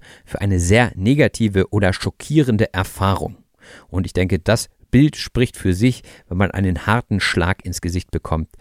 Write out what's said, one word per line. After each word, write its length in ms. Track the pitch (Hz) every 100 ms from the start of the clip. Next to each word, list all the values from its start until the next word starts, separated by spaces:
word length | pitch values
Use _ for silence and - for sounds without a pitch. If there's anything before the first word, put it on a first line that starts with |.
| - - -
für 160 | -
eine 180 | 101 92
sehr 320 | 87 107 120 -
negative 800 | 95 147 117 - 110 98 92
oder 200 | 101 95
schockierende 800 | 95 - - - 151 131 107 110
Erfahrung. 640 | 92 92 - 98 98 - - _ _ - - -
Und 180 | 92 92
ich 80 |
denke, 240 | - 92 92
das 320 | - 113 - _ _
Bild 240 | 120 147 -
spricht 420 | - - 120 -
für 160 | 98
sich, 300 | 90 123 123 - - _
wenn 100 | 90
man 140 | 98
einen 340 | - 98 85 -
harten 340 | 113 - 98
Schlag 460 | - - 85 92 -
ins 160 | 90
Gesicht 300 | 82 87 -
bekommt. 380 | 80 - 80 80 -